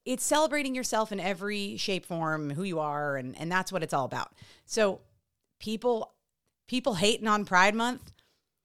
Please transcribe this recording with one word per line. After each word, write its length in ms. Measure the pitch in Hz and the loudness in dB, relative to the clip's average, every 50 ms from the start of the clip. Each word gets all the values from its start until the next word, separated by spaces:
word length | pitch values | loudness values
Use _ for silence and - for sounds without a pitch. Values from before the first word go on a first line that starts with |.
| _ | _
it's 200 | - 254 - - | -4 -4 -2 0
celebrating 500 | - 302 294 311 320 285 294 285 269 262 | 2 4 4 4 4 2 0 -2 -2 -2
yourself 380 | 254 247 - - 220 220 220 | -4 -4 -2 0 0 0 0
in 80 | 208 196 | -2 -4
every 580 | 165 185 202 170 190 202 208 208 202 202 214 208 | -2 -2 -4 -4 -4 -4 -4 -4 -4 -4 -6 -4
shape, 300 | - - 196 180 - - | -4 -2 -2 -2 -4 -4
form, 420 | 175 165 160 156 156 156 151 143 | -4 -2 -2 0 -2 -2 -2 -4
who 140 | 143 143 190 | -4 -4 -4
you 160 | 196 175 160 | -2 -2 -2
are, 380 | 151 151 143 147 147 147 139 135 | -2 -2 -2 -2 -2 -2 -2 -4
and, 200 | 127 131 127 - | -4 -6 -8 -8
and 140 | - 165 | -4 0
that's 200 | 180 185 185 - | 0 0 0 -2
what 120 | 190 185 160 | -4 -4 -4
it's 100 | 156 - | -2 0
all 120 | 143 131 | 0 0
about. 280 | 123 - 123 - - - _ - - - - _ | -2 -2 -6 -6 -8 -10 _ -20 -20 -20 -20 _
So 360 | - - 226 214 196 135 - - _ _ _ _ _ _ _ _ _ _ _ | -4 0 2 2 2 2 -2 -8 _ _ _ _ _ _ _ _ _ _ _
people, 520 | - 214 220 220 226 247 240 220 - - _ _ _ _ _ _ _ _ _ _ _ - | -8 -6 -6 -2 0 0 0 0 -2 -6 _ _ _ _ _ _ _ _ _ _ _ -4
people 280 | - 254 247 285 226 | -2 0 0 0 2
hating 320 | 165 185 208 233 - 214 220 | 4 4 2 2 2 2 2
on 180 | 208 208 202 | 2 2 2
Pride 300 | - 190 180 185 202 214 | 4 6 6 6 6 6
Month 360 | 226 226 240 254 - - - - _ _ _ _ _ _ _ _ _ _ | 4 0 -2 -2 -4 -10 -18 -20 _ _ _ _ _ _ _ _ _ _